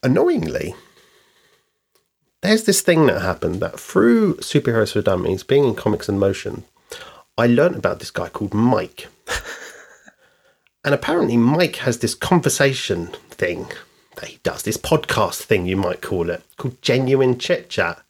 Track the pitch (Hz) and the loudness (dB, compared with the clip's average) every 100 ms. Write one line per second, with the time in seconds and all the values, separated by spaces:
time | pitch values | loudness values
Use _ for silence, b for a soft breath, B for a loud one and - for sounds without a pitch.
0 | 127 143 359 311 80 - 78 - b b | 2 2 2 2 -2 -6 -8 -12 b b
1 | b b b b b b b _ _ _ | b b b b b b b _ _ _
2 | _ _ _ _ 180 220 220 196 - 165 | _ _ _ _ 0 2 2 0 4 4
3 | 147 82 92 87 - 90 87 - - - | 4 4 -2 -2 -2 -2 -6 -8 -4 2
4 | 226 233 208 - - 147 135 113 104 - | 4 6 4 0 0 0 0 0 0 0
5 | 101 92 90 95 - 139 139 101 - 104 | 0 0 0 -4 2 2 4 0 -2 -2
6 | - 98 98 98 104 - - _ B B | -2 0 0 0 -6 -10 -14 _ B B
7 | B B B - 120 120 165 175 90 - | B B B 0 2 4 2 0 -4 -4
8 | - - 90 - 101 104 117 117 90 - | -8 -8 -8 -6 -4 0 2 2 -2 -12
9 | - _ - B B B B B B B | -20 _ -8 B B B B B B B
10 | B B B B B B B _ - 143 | B B B B B B B _ -2 -2
11 | - 339 - 120 117 151 175 - - 117 | 0 0 2 4 4 4 0 0 -4 -2
12 | 113 - - 180 151 - 139 131 - 87 | -4 -4 2 2 2 2 2 0 -4 -4
13 | 85 - _ - 90 85 - - - _ | -4 -12 _ -4 -4 -4 -10 -14 -18 _
14 | _ - - - - - - 107 - 156 | _ -18 -18 -8 -8 -6 -6 -6 0 0
15 | - - 98 - - 104 90 95 90 90 | 0 -2 0 -2 0 0 0 -2 -2 -4
16 | - 95 85 85 _ _ 131 - - 131 | -4 -4 -2 -4 _ _ -10 -8 0 0
17 | 131 135 131 123 - 175 - - 87 85 | 2 4 4 2 0 -4 -4 -2 -2 -4
18 | _ | _